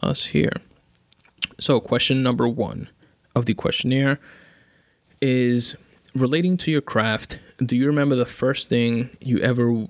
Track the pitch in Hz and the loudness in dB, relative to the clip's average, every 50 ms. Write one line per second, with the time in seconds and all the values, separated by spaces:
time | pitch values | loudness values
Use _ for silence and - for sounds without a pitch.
0 | - - 143 - - - - 147 156 - - - - _ _ _ _ _ _ _ | -4 -2 -2 -4 -6 -2 0 0 0 0 -2 -6 -12 _ _ _ _ _ _ _
1 | _ _ _ _ _ _ _ - - - - - - - 139 113 - - 120 120 | _ _ _ _ _ _ _ -10 -10 -10 -8 -6 0 0 0 2 2 0 0 0
2 | - - 135 131 131 127 123 190 120 120 117 - 107 - - - - - _ _ | 2 2 2 2 2 0 2 2 0 0 0 -2 -4 -6 -6 -10 -12 -14 _ _
3 | - _ _ _ _ _ - 120 120 120 110 - - - 135 - - 123 131 135 | -20 _ _ _ _ _ -2 -2 0 0 -2 0 0 -2 -2 0 0 0 2 2
4 | 135 139 143 - - - - - - - _ _ _ _ _ _ _ _ _ _ | 2 2 0 -2 -6 -20 -20 -20 -20 -20 _ _ _ _ _ _ _ _ _ _
5 | _ _ _ - 139 135 127 127 123 123 123 120 120 - - - - _ _ _ | _ _ _ -2 0 2 2 2 2 2 2 0 0 -2 -8 -10 -18 _ _ _
6 | _ - - 131 131 127 147 165 175 180 185 175 - 160 156 147 - - - 113 | _ -6 -2 0 0 2 2 2 2 2 0 0 0 0 0 0 0 0 0 0
7 | 107 113 110 110 - - - - - - - - 123 120 127 123 135 143 147 147 | 2 2 0 -2 -4 -10 -14 -14 -16 -12 -6 -4 -2 0 2 2 2 2 2 2
8 | 143 143 135 123 120 - - - 123 131 135 - - - 127 120 117 117 117 117 | 2 2 2 0 0 -2 -2 -2 0 0 0 -2 -2 0 0 2 2 2 0 -2
9 | 123 123 - - - 131 120 - - 123 123 123 120 117 117 113 107 | -4 -6 -10 -10 -4 -2 0 2 2 2 2 2 2 0 0 -2 -4